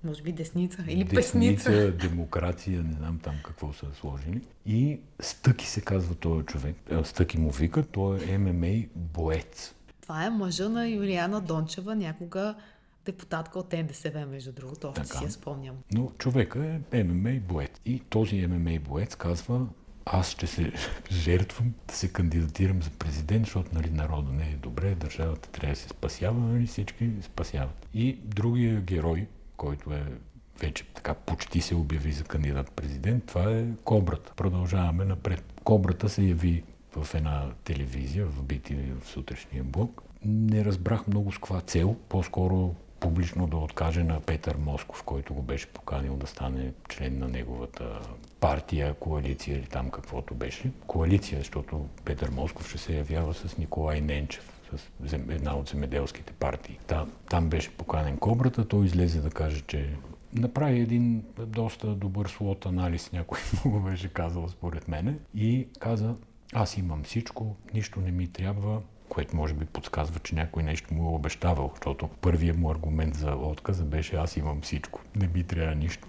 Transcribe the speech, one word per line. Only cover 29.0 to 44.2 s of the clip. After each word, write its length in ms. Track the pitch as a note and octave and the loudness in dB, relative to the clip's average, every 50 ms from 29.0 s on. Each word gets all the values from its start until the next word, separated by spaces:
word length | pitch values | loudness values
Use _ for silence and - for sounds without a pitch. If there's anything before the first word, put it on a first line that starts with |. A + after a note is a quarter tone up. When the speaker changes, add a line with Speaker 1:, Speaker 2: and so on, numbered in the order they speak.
| D#2 E2 E2 E2+ G#2 G#2+ - - - - - | 4 4 2 2 0 -4 -8 -18 -20 -18 -10
Speaker 2:
който 360 | - - C#2+ C#2+ C#2+ - - | -6 -4 -4 -4 -4 -4 -6
е 120 | D2 - C#2+ C#2+ B1+ - - - - - - - - - | -4 -4 -4 -6 -8 -10 -14 -18 -20 -20 -20 -20 -10 -4
вече 240 | - E2 - - - - - | -4 -4 -4 -4 -10 -10 -16
така 200 | - - - - | -8 -4 -4 -4
почти 460 | - - - E2+ - - - - E2+ | -4 -2 -4 -2 -2 -4 0 0 0
се 140 | - - F2 | 2 2 2
обяви 380 | E2+ D#2 C#2+ D#2 D2+ C#2+ D#2 | 2 2 2 0 0 0 0
за 120 | D2 C#2+ D#2 | -2 -2 -4
кандидат-президент, 1040 | - - D2+ D2+ C#2+ C#2 C#2 C2+ - - - C#2+ C#2+ C#2+ C2+ C#2 G2+ A#2+ B2 - | -2 0 0 0 2 0 0 -2 -4 -6 -6 -4 -4 -4 -2 0 2 2 2 0
това 240 | - - - F2+ G#2+ | 0 0 2 2 4
е 140 | A2+ A2+ A#2 A#2 A#2 - - | 4 2 2 0 -2 -4 2
Кобрата. 480 | - A2+ G#2+ F#2 E2+ D#2+ - - - - | 4 6 6 6 4 0 -2 -6 -12 -4
Продължаваме 680 | - - F#2+ F2+ F2+ F2+ F2 F#2 F#2+ F2+ E2+ D#2+ F2 G2 | 0 0 2 2 2 2 2 4 4 4 4 4 2 2
напред. 400 | G2 F#2+ F2 - - F2 E2 - - - - - | 2 0 0 0 0 0 0 -2 -10 -16 -4 4
Кобрата 440 | - A2 G2+ F#2 F2+ - - - G#2 | 6 6 6 6 4 2 2 2 0
се 140 | - - | 2 4
яви 400 | G2 F#2+ F2 D#2+ F2 F2 E2+ E2 - - - - - - - | 4 6 6 6 4 4 4 2 0 -6 -18 -20 -20 -10 -6
в 180 | D2+ D2+ - - | -6 -6 -2 0
една 320 | D#2+ D2+ D2+ D2 C#2+ C#2 C2+ - - - | 0 2 2 0 0 -2 -4 -6 -8 -4
телевизия, 600 | - D#2 C#2+ C#2 B1+ B1 C2+ C2+ C2+ D2 F#2+ G2+ | -4 -2 -2 -2 -2 -2 -4 -4 -2 0 0 0
в 160 | E2 C#2+ C#2 | 0 -2 -4
Би 160 | C2+ C2+ C#2 C2+ | -2 -2 -4 -4
Ти 160 | - - C#2+ | -2 -4 -4
Ви, 180 | C#2 C2+ C2 C2 B1+ | -2 -2 -4 -4 -6
в 60 | - - | -8 -10
сутрешния 560 | - C2+ C2+ - B1+ - - - - C2+ B1+ | -10 -10 -8 -8 -8 -10 -10 -8 -6 -4 -4
блок. 380 | C2 C#2 G2 A2 A#2+ - - - - - - - | -2 2 2 0 0 0 -10 -20 -20 -20 -4 0
Не 400 | G#2 G#2+ A2 A2 A2 A2 A2 G#2 | 2 4 4 6 6 6 6 4
разбрах 420 | G#2 G2 F2+ F2 A2 A#2 G#2 - | 4 2 2 2 2 2 2 2
много 260 | - G2+ G#2 G#2 G2 | 2 2 2 2 0
с 20 | F#2+ | -2
каква 260 | - - - G2 F2+ | -6 -4 -4 -2 -4
цел, 360 | F2+ - - F2 E2+ G2 A2+ - - - | -2 2 2 4 4 4 2 0 -4 0
по-скоро 640 | - F#2+ F2 - - - F#2 F#2 F#2 F#2 F#2 F2+ F2 - - - - - | 0 0 2 2 0 2 4 4 4 4 4 2 0 -4 -10 -20 -10 -2
публично 460 | - E2+ D#2+ F2+ E2+ E2 - F2 F2+ | 0 2 4 4 2 2 2 0 0
да 100 | D#2+ D2+ | 2 2
откаже 480 | D#2+ D2+ D2+ - - D#2+ E2 D#2 E2+ E2+ | 0 -2 -2 -2 0 0 2 4 4 2
на 160 | D#2+ D#2+ D#2 | 2 2 0